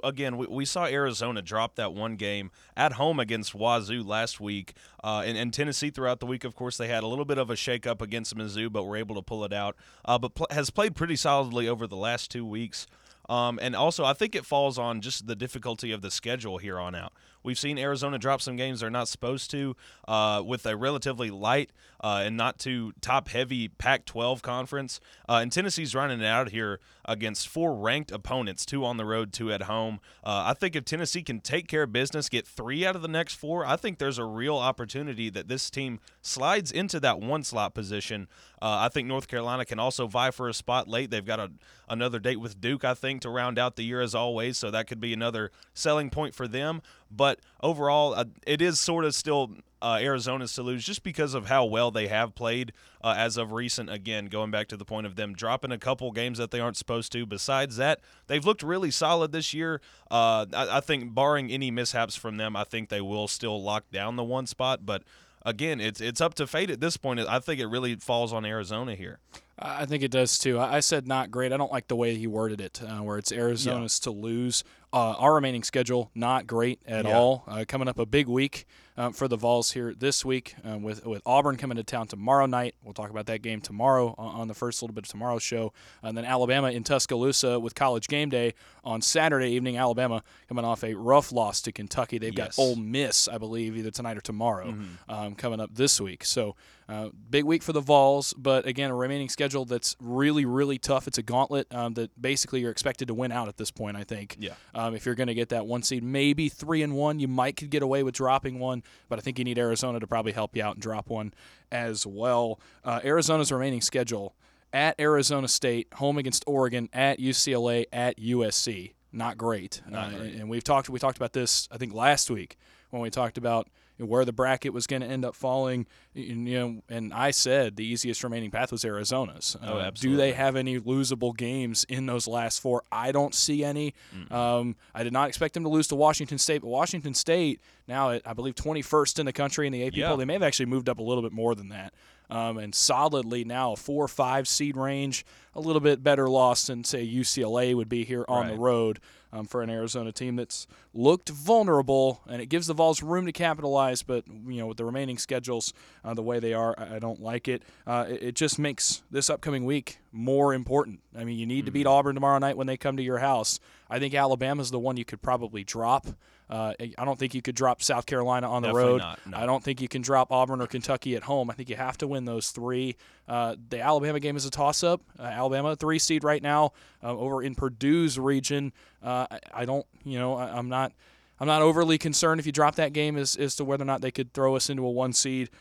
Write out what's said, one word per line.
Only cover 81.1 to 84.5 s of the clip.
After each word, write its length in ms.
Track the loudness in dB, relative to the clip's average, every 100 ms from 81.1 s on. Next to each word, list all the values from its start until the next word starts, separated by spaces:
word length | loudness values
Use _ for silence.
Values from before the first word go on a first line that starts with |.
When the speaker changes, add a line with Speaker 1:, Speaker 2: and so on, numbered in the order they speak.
| -6 4
Speaker 2:
Auburn 300 | 6 6 0
coming 200 | -4 -4
to 80 |
town 240 | -4 -6 -6
tomorrow 380 | -6 4 6 6
night. 280 | 2 -2 -6
We'll 120 | -14
talk 160 | -10 -8
about 160 | -8 -4
that 160 | -4
game 180 | -4 -6
tomorrow 540 | -8 0 4 6 4 -2
on, 220 | -10 -8
on 80 |
the 60 | -8